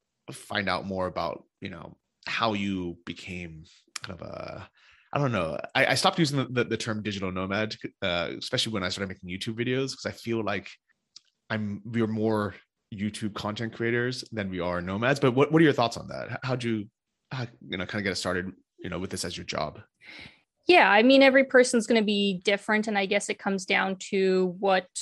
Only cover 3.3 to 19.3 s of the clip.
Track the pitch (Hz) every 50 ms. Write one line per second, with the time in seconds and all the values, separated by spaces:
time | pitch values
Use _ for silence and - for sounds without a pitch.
3.3 | 92 90 87 82 80 78 80 - _ _ _ _ - - - - 92 82 - -
4.3 | - - - - - - 98 - _ _ _ _ _ _ _ _ - 139 143 131
5.3 | 117 98 85 80 73 - - - - 131 135 - 131 - - 185 - - 165 131
6.3 | 143 139 131 131 127 123 110 - 113 110 - 120 110 107 104 107 98 98 98 92
7.3 | 90 92 95 95 98 104 110 107 - - - - - - 98 92 87 87 85 -
8.3 | 64 - - - - 123 - 117 107 98 92 90 98 95 98 92 92 - - 90
9.3 | 90 92 - 120 110 110 120 123 127 131 135 131 131 - - 104 104 - - 117
10.3 | 113 113 107 98 101 98 95 - - - _ _ _ _ _ _ - - _ _
11.3 | _ _ _ - 113 110 107 101 101 - - 120 113 117 113 107 110 110 107 110
12.3 | 110 107 104 98 101 - _ _ _ _ _ - 113 95 101 104 101 - 113 104
13.3 | 101 - - 104 104 110 117 113 - - 117 117 117 120 120 127 127 127 - -
14.3 | 117 110 101 95 92 90 85 90 87 87 87 92 95 101 120 127 143 143 - 131
15.3 | 120 127 143 - 151 160 170 147 127 - 120 117 - - - - 69 67 62 -
16.3 | 117 - - 131 127 127 120 117 113 107 104 113 _ _ _ _ _ _ _ -
17.3 | - 131 120 - - - - 143 - 95 90 - - 107 98 98 90 - - 92
18.3 | 90 90 90 92 - - _ _ _ - - 92 87 87 92 95 98 92 - 90